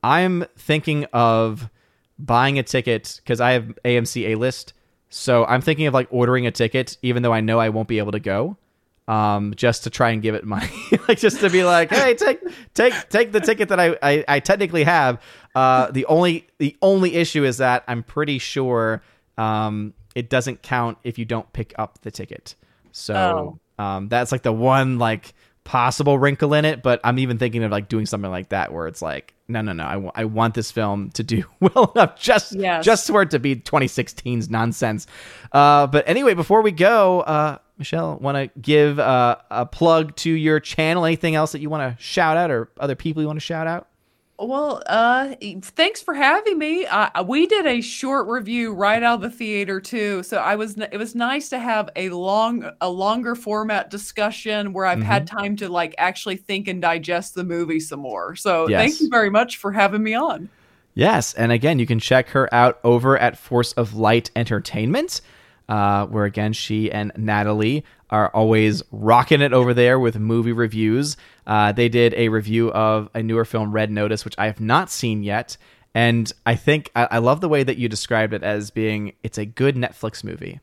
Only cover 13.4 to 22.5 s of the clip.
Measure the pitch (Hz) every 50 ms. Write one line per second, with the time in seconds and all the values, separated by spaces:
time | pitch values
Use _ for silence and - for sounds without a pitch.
13.4 | 185 214 220 208 214 185 196 180 175 165 170 - - 143 143 151 147 - 143 143
14.4 | - - 190 202 202 175 165 170 147 147 175 165 139 131 123 117 - - - -
15.4 | - _ _ 131 131 131 131 127 127 - 131 131 131 - 151 165 175 180 170 170
16.4 | - _ _ _ 151 139 - _ - 190 196 190 185 180 131 170 170 156 - 156
17.4 | 143 135 120 120 131 127 123 123 - - 123 117 117 - - 147 151 147 143 135
18.4 | - - - 143 131 127 123 117 113 113 110 107 _ _ _ _ _ _ _ -
19.4 | 113 110 110 107 110 107 107 107 104 107 - _ - _ _ 123 120 117 135 131
20.4 | 120 131 123 - - - 131 123 120 117 113 _ _ 123 117 - 117 110 120 113
21.4 | 107 _ _ - 110 _ - - 110 104 _ _ _ 110 - - 92 - - -
22.4 | _ -